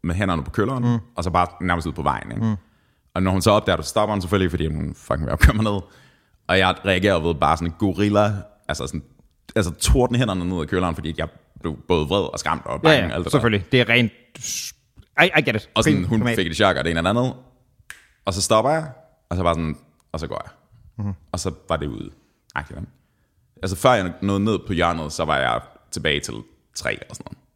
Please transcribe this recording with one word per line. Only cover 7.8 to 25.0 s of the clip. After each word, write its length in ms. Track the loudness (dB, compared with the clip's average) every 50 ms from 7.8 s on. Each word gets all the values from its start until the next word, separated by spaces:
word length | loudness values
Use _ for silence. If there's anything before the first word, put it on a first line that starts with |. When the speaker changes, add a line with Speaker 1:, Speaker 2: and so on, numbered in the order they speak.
| -2 -2 0 2 0 2 4 4 2 2 0 -4 -8 -14 -20 _ _ -8
Speaker 1:
altså 180 | -6 -6 -6
sådan, 160 | -6 -8 -10 -10 -12 _ _ _ _ _ _ _ -4 -2
altså 140 | 0 0 0 -2
torden 420 | -2 2 4 4 6 4 4 2
hænderne 280 | 0 0 0 -2 -2 -2 -2
ned 120 | -2 -4
af 60 | -4 -2
køleren, 260 | 0 0 0 0 -2
fordi 200 | -4 -6 -8 -6 -6
jeg 100 | -6 -6 -8 -16 _ _ _ -8
blev 160 | -8 -8 -8 -8 -2 0
både 180 | 0 0 2 2
vred 140 | 0 0 0 -2 -6
og 60 | -6
skræmt 240 | -4 -4 -4 -4 -4
og 60 | -8 -8
Speaker 2:
Ja, 160 | 0 4 4
Speaker 1:
bange, 80 | 4 4
Speaker 2:
ja, 60 | 2
Speaker 1:
alt 100 | 0 -2
det 80 | -4 -2
der. 60 | 0
Speaker 2:
selvfølgelig. 420 | 0 2 2 2 2 0 0 2 2
Det 80 | 2
er 80 | 4 6
rent 240 | 4 4 4 2 0 -8 _ _ _ -14
s-, 360 | -10 -8 -8 -8 -10 -12 -14 _ _ _ _ -20 -20 _ _ 2 2
I, 80 | 4 4 2
I 40 | 0
get 140 | 2 -2
it. 140 | -2 -4 -2 _
Speaker 1:
Og 100 | 2 4
sådan, 120 | 4 4 2
Speaker 2:
Fint, 100 | 2 0
Speaker 1:
hun 100 | 0 0
Speaker 2:
format. 180 | 0 0 0
Speaker 1:
fik 100 | 0 -2
et 100 | -2 0
chok 200 | 2 2 4 4
og 80 | 2 0
det 60 | 0
ene 100 | 0 2
og 40 | 2
det 60 | 2
andet. 240 | 2 2 0 -2 -4 -6 -16 -20 _ _ _ _ _ _ _ _ -20 -20 _ _ _ _ _
Og 100 | -4 -2
så 80 | -2 0
stopper 280 | 2 2 4 4 2
jeg, 160 | 0 -2 -4 -8 -14 -18 -20 _ _ _ _ _
og 80 | -4
så 60 | 0 0
bare 120 | 0 0
sådan... 220 | 0 -2 -4 -6 -8 _ _ _ _ _ _ -10
Og 80 | -10
så 60 | -8
går 160 | -8 -8 -10 -10
jeg. 60 | -12 -18 _ _ _ _ -20 -20 -20 _ -8 -8
Speaker 2:
Mhm. 100 | -8 -8 -8 _ _ -8
Speaker 1:
Og 80 | -6
så 120 | -6 -6 -8 -8 _ -4
var 80 | -4
det 100 | -4 -2
ude. 240 | -6 -8 -8 -12 -14 -16 _ _ _ _ _ _ _ _
Agtigt, 240 | -8 -8 -8 -12 -14
ikke? 120 | -14 -14 _ _ _ _ _ _ _ _ _ _ _ _ _ _ -6
Altså, 140 | -6 -6
før 160 | 2 4 4 4
jeg 200 | 4 2 -2 -4 -4 -2
nåede 220 | -2 0 0 0
ned 140 | 0 0 -2 -2
på 60 | -4 -2
hjørnet, 400 | 0 0 0 0 -2